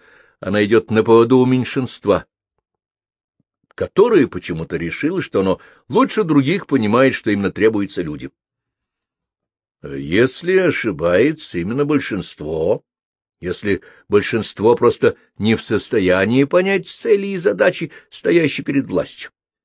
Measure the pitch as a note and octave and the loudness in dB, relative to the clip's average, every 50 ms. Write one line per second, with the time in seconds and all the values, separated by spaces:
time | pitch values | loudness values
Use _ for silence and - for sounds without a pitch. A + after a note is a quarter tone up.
0 | _ _ _ _ _ _ _ - - F#2+ G2 G#2 G#2 G2+ A2+ A2+ - - G#2+ A2 | _ _ _ _ _ _ _ -12 -8 -4 0 0 2 4 2 2 2 2 0 0
1 | A2 A#2 A#2 A#2 A#2 A#2 B2+ B2+ B2+ B2 B2+ B2+ A#2+ - - C#3+ B2+ A#2 - - | 2 4 6 6 6 6 4 4 4 4 2 0 -2 -4 -4 -6 -6 -6 -10 -8
2 | - G#2 F#2+ F2 - _ _ _ _ _ _ _ _ _ _ _ _ _ _ _ | -2 0 0 0 -2 _ _ _ _ _ _ _ _ _ _ _ _ _ _ _
3 | _ _ _ _ _ _ _ _ _ _ _ _ _ _ - - F#2+ F2 - - | _ _ _ _ _ _ _ _ _ _ _ _ _ _ -10 -8 -8 -4 2 2
4 | G3+ B3 - F3+ C3 G2 - F2+ - - E2+ D#2+ D#2+ - - E2 E2 E2+ D#2 - | 4 4 6 4 2 2 -2 -8 -8 -8 -8 -8 -8 -6 -6 -6 -6 -6 -8 -4
5 | - D3 F#3 F#3 C#3 - - G#2 F#2+ F#2+ F2+ - - - _ _ _ - B2 G3+ | -4 -4 -4 -4 -6 -4 -2 -2 0 0 -2 -2 -6 -20 _ _ _ -4 0 0
6 | C4 - - - G#3+ E3 D#3 C#3+ C3+ C3 F3 G3+ - - C#3+ C3 A2 G#2 G#2+ A#2+ | 0 0 0 -2 0 2 2 2 2 2 0 -4 -2 -2 -2 0 2 2 4 4
7 | C3+ C3+ A#2+ - - A#2+ G#2 G2+ G2 F#2 - - G2 A2 G#2+ G#2 G2+ F#2+ - - | 4 4 2 0 -2 -2 0 0 0 -2 -2 2 2 2 2 0 -4 -6 -6 -8
8 | F2 D#2 D2+ C#2 B1+ C2+ _ _ _ _ _ _ _ _ _ _ _ _ _ _ | -6 -6 -8 -10 -12 -16 _ _ _ _ _ _ _ _ _ _ _ _ _ _
9 | _ _ _ _ _ _ _ _ _ _ _ _ _ _ _ _ - - C#3 - | _ _ _ _ _ _ _ _ _ _ _ _ _ _ _ _ -16 -14 -12 -10
10 | - - D#2+ G2+ A#2+ C3+ - - - E3+ F#3+ F#3+ F#3 E3+ - - - A2+ F#2 D2 | -8 -2 2 2 2 2 0 -4 -4 0 2 2 2 2 0 0 -2 -4 -4 -2
11 | E2 E2+ F2 F#2 A#2+ D3+ D#3+ D#3 - - - F2 E2+ F#2+ A#2 C3+ D3 C#3+ D3+ C#3 | 0 2 4 4 4 2 0 -4 -10 -10 -6 -6 -6 -4 -2 -2 -2 0 0 -2
12 | - - A#2 F#2+ E2 - - - D#2 D2+ D#2+ D#2+ D#2 F2 A2+ - _ _ _ _ | -2 -4 -6 -8 -8 -8 -12 -12 -10 -8 -4 -2 0 -2 -2 -2 _ _ _ _
13 | _ _ _ _ _ _ _ _ - F2+ F2 - - G#2 G2 F2 _ - - _ | _ _ _ _ _ _ _ _ -10 -8 -8 -6 -2 -2 -2 -2 _ -10 -20 _
14 | _ - G2 G#2 G2 - - A2+ G2+ - - - G2 G#2+ A2 - A#2+ A#2+ - - | _ 0 0 0 0 0 -2 -4 -4 -4 -6 0 2 2 2 4 4 2 2 2
15 | - A2+ - _ _ _ _ - G2+ A2 A2+ G#2+ - - A2+ G2+ - - - A2+ | 0 0 0 _ _ _ _ -4 0 0 0 0 0 -2 -2 -2 -2 0 -2 0
16 | F#2+ F#2 F2+ F#2 G2 G#2 A#2 C3 C#3+ C#3+ - F3+ F#3 G3 G3 F#3+ - - - - | 2 2 2 2 2 2 2 2 2 2 2 0 0 0 -2 -4 -4 -6 -12 -6
17 | - A#3 G#3+ G3+ G3 G3 G3 F#3 E3 G3+ G3+ F3+ G#3 G3 E3+ - E3+ D3 - - | 0 0 0 0 0 -4 -6 -4 -2 -2 0 2 2 0 0 -2 -8 -10 -12 -16
18 | _ _ - - - - F3 E3+ D#3+ C#3+ - - C#3+ - C#3 C#3 C3+ - F#2+ F2 | _ _ -16 -6 -2 2 2 2 2 2 -2 -4 -6 -2 -2 -2 -2 -2 -2 -4
19 | C2+ - - - - - _ _ _ _ _ _ _ | -4 -4 -8 -16 -16 -18 _ _ _ _ _ _ _